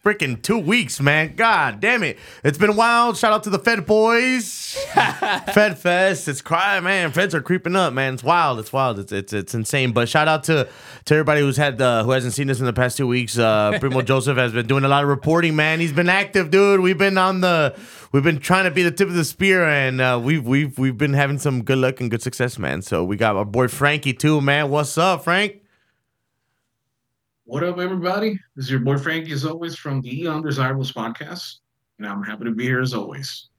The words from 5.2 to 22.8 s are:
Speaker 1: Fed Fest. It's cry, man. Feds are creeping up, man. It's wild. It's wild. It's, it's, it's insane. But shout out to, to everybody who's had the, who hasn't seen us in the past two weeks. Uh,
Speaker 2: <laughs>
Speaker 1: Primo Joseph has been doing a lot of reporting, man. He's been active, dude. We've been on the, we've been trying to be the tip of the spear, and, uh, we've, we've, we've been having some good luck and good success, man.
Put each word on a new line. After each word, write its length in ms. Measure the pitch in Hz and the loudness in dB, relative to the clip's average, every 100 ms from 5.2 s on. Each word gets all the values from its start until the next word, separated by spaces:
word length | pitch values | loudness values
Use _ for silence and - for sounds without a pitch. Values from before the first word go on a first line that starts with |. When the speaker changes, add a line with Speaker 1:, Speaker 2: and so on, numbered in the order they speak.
| - 185 - | -4 -2 0
Speaker 1:
Fed 260 | 202 208 160 | 2 2 0
Fest. 480 | 180 175 190 190 151 | 0 2 2 0 -6
It's 140 | 135 | -8
cry, 400 | - 165 196 196 | -2 0 2 0
man. 320 | 175 196 165 | 0 0 0
Feds 220 | 156 196 | 0 0
are 80 | 160 | -2
creeping 340 | - 180 175 190 | -2 -2 0 0
up, 160 | 170 | 0
man. 220 | 127 135 | 0 -2
It's 100 | 127 | -2
wild. 340 | 131 175 151 117 | 0 2 2 -2
It's 140 | 104 | -4
wild. 260 | 135 131 101 | -2 0 -2
It's, 140 | 95 | -6
it's, 220 | 98 98 | -8 -4
it's 200 | 104 92 | -6 -4
insane. 380 | 117 110 143 127 | -6 -2 -2 0
But 160 | 117 117 | 0 2
shout 180 | 156 156 | 2 2
out 180 | 156 | 0
to, 220 | 156 156 - - - - | 2 0 0 -8 -20 -18
to 100 | - | 0
everybody 280 | 151 151 151 | 2 4 2
who's 160 | 143 127 | 2 2
had 180 | 147 123 | 0 2
the, 260 | 127 117 | 2 2
who 100 | 113 | 2
hasn't 200 | 131 123 | 0 0
seen 160 | 113 139 | -2 -2
us 120 | 123 | 0
in 40 | |
the 80 | 127 | 0
past 240 | 120 127 - | 0 -2 0
two 100 | 131 | 0
weeks. 320 | 123 117 117 | 0 -2 2
Uh, 380 | 113 107 104 104 | 4 4 2 2
Speaker 2:
<laughs> 40 | |
Speaker 1:
Primo 200 | 139 131 | 0 0
Joseph 380 | 123 135 123 131 | 2 0 2 0
has 160 | 123 | 0
been 120 | 113 113 | -2 0
doing 180 | 135 | 0
a 40 | 139 | 2
lot 140 | 139 | 2
of 80 | 143 | 2
reporting, 440 | 139 156 165 170 | 0 2 2 2
man. 260 | 151 156 160 | 2 0 0
He's 120 | 170 | 0
been 160 | 143 175 | 0 2
active, 420 | 190 196 196 160 | 2 2 -2 2
dude. 300 | 190 202 196 | 4 4 4
We've 160 | 185 175 | 2 2
been 220 | 196 190 | 2 2
on 240 | 185 190 | 0 2
the, 360 | 180 170 143 - - - - | 2 2 0 -2 -20 -20 -2
we've 140 | 139 | 2
been 140 | 147 147 | 2 0
trying 260 | - 185 | 0 0
to 60 | 185 | 2
be 120 | 175 | 2
the 80 | 175 | 0
tip 180 | 170 196 | 0 0
of 60 | |
the 100 | 175 151 | 0 -2
spear, 420 | - 196 185 160 | 0 2 2 2
and, 320 | 147 131 127 | 2 0 0
uh, 180 | 127 123 | 0 0
we've, 240 | 120 160 117 | 0 0 2
we've, 320 | 135 147 131 | 0 0 0
we've 180 | 131 113 | -2 0
been 160 | 147 | 0
having 260 | 139 139 143 | 2 0 0
some 240 | 147 127 | -2 -2
good 140 | 104 131 | 0 2
luck 240 | 131 131 | 0 -2
and 100 | 123 | -4
good 120 | 113 | -4
success, 360 | 127 - 120 - | -6 -4 -4 -4
man. 220 | 76 76 | -6 -6